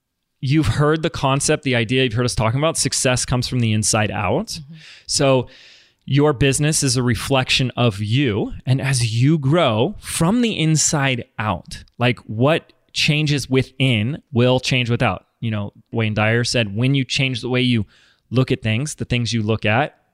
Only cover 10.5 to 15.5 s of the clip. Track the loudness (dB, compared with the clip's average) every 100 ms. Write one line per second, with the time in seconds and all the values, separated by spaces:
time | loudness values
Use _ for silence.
10.5 | 0 0 2 0 0 0 -2 -6 -6 -4
11.5 | -4 -6 -18 -18 -2 -2 -2 -6 0 2
12.5 | 2 -2 _ _ -2 0 2 0 -2 0
13.5 | 0 0 0 0 2 0 -4 -4 2 4
14.5 | 2 2 0 0 0 0 -2 -8 _ -6